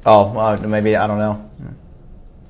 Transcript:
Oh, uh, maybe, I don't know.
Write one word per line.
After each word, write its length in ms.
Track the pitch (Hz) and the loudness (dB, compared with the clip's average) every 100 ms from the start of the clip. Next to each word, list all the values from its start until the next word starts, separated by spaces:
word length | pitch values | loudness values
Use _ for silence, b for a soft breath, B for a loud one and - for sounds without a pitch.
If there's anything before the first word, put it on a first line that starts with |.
| - | 4
Oh, 300 | 107 101 113 | 4 4 0
uh, 200 | 110 104 107 | -2 -2 -2
maybe, 280 | 107 107 104 | -2 0 0
I 100 | 107 | 0
don't 140 | 104 | -2
know. 280 | 107 104 - - 139 - - - - - - - - | -4 -6 -12 -18 -18 -18 -20 -20 -20 -20 -20 -20 -20